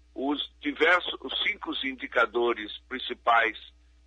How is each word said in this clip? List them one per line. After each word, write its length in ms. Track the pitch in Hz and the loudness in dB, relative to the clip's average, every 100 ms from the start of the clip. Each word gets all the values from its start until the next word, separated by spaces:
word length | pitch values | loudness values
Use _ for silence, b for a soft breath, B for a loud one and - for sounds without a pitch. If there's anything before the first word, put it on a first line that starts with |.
| _ | _
os 260 | - 135 147 - - | -6 -2 -2 -4 -8
diversos, 520 | 147 143 156 180 - - | -8 2 4 4 0 -8
os 220 | 135 - | -6 -4
cinco 300 | - 202 - 147 135 | -4 -4 -6 -6 -6
indicadores 840 | 131 139 127 117 117 120 110 104 - - | -8 -2 0 2 4 2 2 -4 -12 -10
principais 680 | 127 - 117 - 117 113 107 - - _ _ | -10 -8 -2 4 4 4 -2 -14 -20 _ _